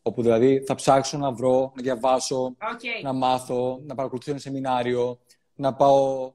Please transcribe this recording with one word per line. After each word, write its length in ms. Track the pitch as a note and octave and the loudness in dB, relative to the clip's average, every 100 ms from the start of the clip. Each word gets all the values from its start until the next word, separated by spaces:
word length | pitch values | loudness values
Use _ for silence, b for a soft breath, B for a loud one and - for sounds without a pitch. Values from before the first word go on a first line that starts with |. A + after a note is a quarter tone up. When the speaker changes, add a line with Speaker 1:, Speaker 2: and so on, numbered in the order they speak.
Speaker 1:
όπου 200 | - G#2 | -2 2
δηλαδή 420 | A#2 A2+ C3 C3+ C3+ | 2 6 4 4 0
θα 100 | C3 | 0
ψάξω 420 | - C3+ C3+ D3+ | 4 4 2 -4
να 140 | C#3 | -4
βρω, 400 | A2+ B2+ B2+ C3 C3 | -2 2 2 0 -6
να 60 | |
διαβάσω, 640 | B2+ A#2 C3 B2+ - C3 B2+ | -6 -2 0 0 0 -4 -4
Speaker 2:
Οκ. 580 | B2+ A3 A#3+ B3 A3+ | -8 -10 -10 -10 -8
Speaker 1:
να 100 | C#3 | -6
μάθω, 680 | C3 B2+ B2+ B2+ B2 B2+ B2+ D3 | -2 0 0 -2 -4 -4 -6 -10
να 100 | B2+ | -8
παρακολουθήσω 360 | C3 B2+ - | -8 -8 -8
ένα 80 | C#3+ | -8
σεμινάριο, 800 | C#3 C3+ C3+ B2+ B2 B2 B2 B2 _ b _ | -8 -6 -2 -2 0 -2 -2 -6 _ b _
να 200 | - C#3 | -4 -4
πάω 580 | - C#3 C#3 C3+ C3+ C3 | 4 6 6 4 -2 -8